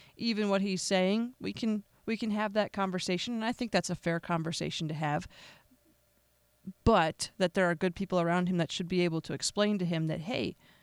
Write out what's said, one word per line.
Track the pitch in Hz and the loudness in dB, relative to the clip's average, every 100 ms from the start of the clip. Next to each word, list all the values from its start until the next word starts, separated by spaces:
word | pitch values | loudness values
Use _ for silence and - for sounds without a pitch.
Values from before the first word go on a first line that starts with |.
| - - | -20 -6
even | 233 208 208 | -2 0 2
what | 196 | 2
he's | 202 185 | 2 -2
saying. | - 190 185 214 240 - | 2 2 4 2 -2 -6
We | 196 | -8
can, | 202 220 214 - _ - | -4 -2 -2 -6 _ -4
we | 220 | -2
can | 226 | 0
have | 208 214 | 0 0
that | 214 202 | 0 0
conversation, | 202 190 180 - 175 - | 0 -2 -2 -2 -2 -2
and | 233 | -2
I | 220 | -2
think | 247 240 | -2 0
that's | 185 - | 0 0
a | 170 | -2
fair | 170 165 | -2 -2
conversation | - 165 160 156 160 - 156 | 0 -2 -2 -4 -4 -4 -4
to | |
have. | 151 151 151 - - - - _ _ _ _ _ _ _ _ _ _ - - | -2 0 -2 -4 -14 -20 -20 _ _ _ _ _ _ _ _ _ _ -18 -2
But | 226 214 160 - - - | 4 4 4 -2 -8 -2
that | 185 | 0
there | 196 180 | 2 2
are | 165 | 2
good | 185 175 | -2 -2
people | 196 180 | -2 0
around | 170 175 180 | 2 2 2
him | 180 | 0
that | 160 | 0
should | - 175 | -4 -2
be | 185 | 0
able | 175 160 | 2 0
to | - | -4
explain | 143 - - 208 208 | -6 -4 0 2 2
to | 175 | 0
him | 165 160 | 0 0
that, | 156 | -2
hey, | 160 262 95 - - _ | -4 -2 -4 -6 -16 _